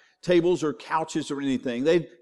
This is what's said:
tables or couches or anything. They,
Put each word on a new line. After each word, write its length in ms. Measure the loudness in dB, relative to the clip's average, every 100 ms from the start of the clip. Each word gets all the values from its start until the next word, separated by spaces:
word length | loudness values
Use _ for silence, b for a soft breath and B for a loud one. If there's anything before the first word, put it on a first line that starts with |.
| b b
tables 420 | 2 2 4 0
or 100 | -2
couches 600 | -4 -2 -2 -2 -4 -4
or 80 | -4
anything. 420 | -2 -2 -2 -2
They, 260 | 2 2 0 _